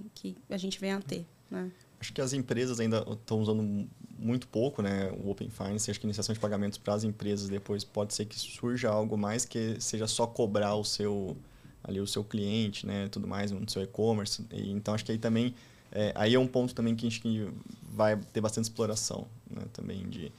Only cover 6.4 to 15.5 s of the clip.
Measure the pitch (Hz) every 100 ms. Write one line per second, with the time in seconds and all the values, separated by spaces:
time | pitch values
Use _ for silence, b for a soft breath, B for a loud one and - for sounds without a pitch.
6.4 | 104 101 101 - - 104 110 107 104 101
7.4 | 98 98 101 104 - 107 104 - 107 -
8.4 | - - 120 123 120 107 107 107 104 117
9.4 | - 117 113 107 - 110 110 - 117 117
10.4 | 113 104 104 107 104 - 104 101 95 -
11.4 | b b b - - 95 101 104 104 110
12.4 | 101 110 107 - 101 101 98 101 98 98
13.4 | 101 98 110 - 95 - 110 107 101 -
14.4 | 113 104 101 101 107 107 110 113 117 113
15.4 | 123